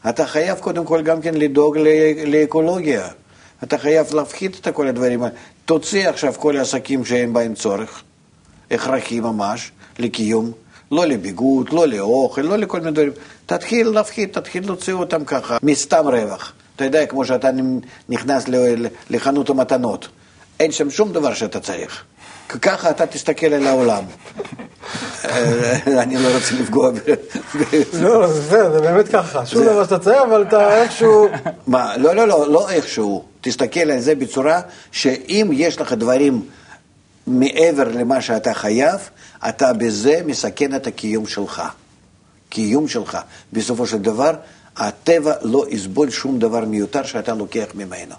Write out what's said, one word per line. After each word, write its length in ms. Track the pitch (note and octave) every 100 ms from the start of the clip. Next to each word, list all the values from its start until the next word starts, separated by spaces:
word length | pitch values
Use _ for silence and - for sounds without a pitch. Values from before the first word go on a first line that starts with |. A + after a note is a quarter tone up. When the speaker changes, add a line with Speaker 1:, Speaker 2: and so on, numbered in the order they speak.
| A2
Speaker 1:
אתה 180 | - C#3
חייב 320 | D3+ F3 F3+
קודם 260 | F#3+ E3+
כל 180 | D#3+ E3
גם 180 | D#3 E3
כן 140 | D#3+
לדאוג 440 | D#3+ D3+ C#3 D3+ D3+
ל-, 100 | D#3 D#3 D#3 D3+ D3
לאקולוגיה. 840 | D3+ D3+ D#3+ D#3+ F3+ D#3 A2+ F2+ - _ _ - _
אתה 160 | B2+ C#3
חייב 360 | C#3+ D#3+ C#3+
להפחית 540 | D3 C#3+ - F#3+ F3+ F3
את 60 |
כל 140 | D3+ C#3
הדברים 340 | B2 B2+ A#2+
האלה. 120 | A#2+ - - _
תוציא 440 | - D#3+ - G3 F#3
עכשיו 260 | C#3+ C#3+ A2+
כל 180 | D3+ C#3
העסקים 480 | B2+ C3 - C3+
שאין 280 | A#2 B2 A#2+
בהם 220 | A#2+ A#2
צורך, 480 | G#2 G#2+ G2 A2 - _ _ _ _ _ _ _
הכרחי 500 | A#2 B2 C3 - A#2
ממש, 520 | A2+ G#2+ G2+ A#2 - _ - -
לקיום, 540 | A#2+ - G#2+ A2 A#2 A2+ _ - _
לא 140 | D3 E3+
לביגוד, 680 | A#2+ G2 F#2 C3 C3+ A#2+
לא 160 | D#3+ D#3
לאוכל, 520 | G#2+ G2 B2+ C3+ -
לא 180 | D3+ G#3+
לכל 220 | G3+ F3+
מיני 120 | E3
דברים. 200 | D3+ C#3+ - - - -
תתחיל 420 | F3 - A#3 A3+
להפחית, 500 | G#3+ G#3 - F#3+ G3
תתחיל 280 | - F#3 G3
להוציא 260 | F3+ -
אותם 320 | F#3 F3 E3
ככה, 320 | C#3 C3+ - A#2+
מסתם 440 | C#3+ C#3 - E3 D3
רווח. 460 | B2 G#2 F#2 - _ _ -
אתה 80 |
יודע, 220 | C3 D#3 C#3+
כמו 180 | C3
שאתה 260 | B2+ B2+ C3+
נ-, 260 | C3 C3 B2+ - - -
נכנס 400 | A#2+ B2+ C3+ B2
ל-, 360 | B2+ B2 A#2
ל-, 40 | A2+ - -
לחנות 400 | A#2 C#3 C#3 C3+
המתנות, 580 | C3 B2 C3 A#2+ - - _ _ _ _ -
אין 120 | D#3+
שם 180 | D3+ C#3+
שום 220 | E3 G#3+
דבר 220 | E3+ C#3
שאתה 260 | G#2 G#2+ G2
צריך. 440 | - F2 D#2 - - _ - - -
כ-, 80 | -
ככה 280 | F#3+ F#3+ E3+
אתה 160 | D3+ D#3+
תסתכל 400 | D3 - D3+ D#3+
על 200 | D3 C#3
העולם. 380 | C3 A#2+ G#2 F#2 - - - - - - _ - - - -
אה, 800 | D3+ B2+ A#2 A#2 A#2+ B2 C3+ C3
אני 140 | B2 C3
לא 180 | B2+
רוצה 200 | B2 -
לפגוע 360 | B2+ A2+ A#2+ B2+
ב-, 80 | A2+ D3 D3 - - -
ב- 280 | D3 D3 D3+ C#3+
Speaker 2:
לא, 280 | F3 F3+ A3+
לא, 120 | F3
זה 80 | D#3
בסדר, 320 | D3 G#3+ F#3
זה 80 | D#3
באמת 280 | D#3+ F3+ G#3
ככה. 380 | G#3 E3+ C#3 B2
שום 160 | A#3
Speaker 1:
זה 100 | A3+
Speaker 2:
דבר 120 | G#3
שאתה 140 | F3+ F#3
צריך, 240 | F#3 C4
אבל 200 | B3+ G#3+
אתה 400 | G3+ G#3+ G3+ G#3+
איכשהו 460 | A#3 - A3+ G#3+ G#3 C#3+ E3 - -
Speaker 1:
מה? 300 | B2+ A2+ G#2
לא, 180 | D3
לא, 140 | G3 A3+
לא, 240 | E3 D3
לא 180 | D#3 F#3+
איכשהו. 540 | F3 - - G#2 F#2+ - _
תסתכל 400 | C3 A2 - F3
על 200 | D#3 C3
זה 140 | B2+
בצורה 460 | D3 B2 C3+ C#3+ F3 - - -
שאם 580 | - C3+ C3 - G3+ G#3+
יש 280 | C#3 E3 -
לך 120 | -
דברים 500 | A#2 A#2 C3 C#3+ B2 - - - - _ _ _ _ -
מעבר 640 | B2+ C3+ - E3 C#3+ A#2+
למה 320 | A#2+ A#2+ C3
שאתה 320 | A2+ A2 A#2+
חייב, 460 | G#2+ G#2+ A2 D3+ F#3+ - _ - - A2
אתה 240 | - C3
בזה 480 | A2+ A#2 G#2 A#2+ D#3+ E3
מסכן 480 | B2 G#2+ - C#3
את 120 | C3+ A#2+
הקיום 400 | - G#2+ A2 G#2+
שלך. 360 | - G2 - E2 - _ _ _ _ _ _ _
קיום 400 | - G#2+ C3+ D3+
שלך. 300 | A#2+ G2+ F2+ - - _
בסופו 340 | A2+ G#2 A3+ B2
של 120 | A3+
דבר, 320 | G2 G#2+ D3 D#3+ - - _ -
הטבע 560 | G#2+ - - E3 D3+ -
לא 220 | A2+ C3 -
יסבול 400 | A2 F#2+ G2+ D3
שום 280 | - C3+ B2+
דבר 260 | A2 A#2
מיותר 380 | A2 G#2+ G2+ D3
שאתה 320 | - A2+ A2+
לוקח 320 | A2 G2+ A#2 G#2
ממנו. 400 | F#2 F#2+ F2+ E2+